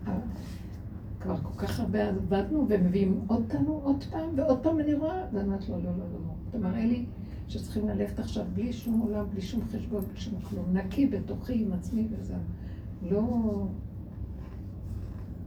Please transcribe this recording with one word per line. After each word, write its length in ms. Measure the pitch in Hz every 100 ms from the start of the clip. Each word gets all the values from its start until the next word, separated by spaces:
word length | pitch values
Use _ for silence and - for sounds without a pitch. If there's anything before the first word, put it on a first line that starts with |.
| -
ה-, 120 | 185 - - - - - - - - - -
כבר 160 | 190 180
כל 160 | - -
כך 220 | 196 -
הרבה 280 | 196 208 208
עבדנו 580 | 185 175 196 202 302 226
ומביאים 520 | 202 180 196 190 - -
אותנו 520 | 226 - 285 285 311
עוד 200 | 277 269 -
פעם, 180 | 320 320 285
ועוד 220 | 302 254
פעם 180 | 320 320
אני 140 | 294
רואה, 300 | 285 311 370 -
ואני 140 | 208 196
אומרת, 220 | 196 -
"לא, 80 | 180
לא, 60 |
לא, 80 | 180
לא, 280 | 180 180 - -
לא." 60 | - -
אתה 80 | 233
מראה 260 | 185 226
לי 200 | 226 247 - - - - -
שצריכים 400 | - - 214 208
ללכת 300 | 196 202 -
עכשיו 260 | - 226 180
בלי 180 | 180 240
שום 280 | - 233 226
עולם, 240 | 214 208 196
בלי 100 | 190
שום 200 | - 233 -
חשבון, 320 | 214 - 104 -
בלי 100 | -
שום 200 | 226 202
כלום. 240 | - 196 175
נקי 340 | 185 190 - 277
בתוכי 560 | 196 - 196 - 233
עם 100 | 202
עצמי 360 | 180 - 220 214
וזהו. 260 | 190 190 180 165 - - - - -
לא... 200 | 180 202 240 233 214 202 196 - - - - - - - - - - - - - - - - -